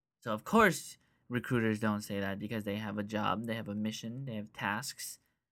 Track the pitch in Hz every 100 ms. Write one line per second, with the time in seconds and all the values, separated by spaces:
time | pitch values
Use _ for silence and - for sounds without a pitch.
0 | _ _ 120 107 - 220 208 151 - -
1 | _ _ - 123 - 123 113 107 110 104
2 | 104 101 98 98 104 110 101 101 107 104
3 | 104 107 104 - 113 113 104 104 107 110
4 | 113 123 139 110 104 - 110 104 135 -
5 | - - _ _ _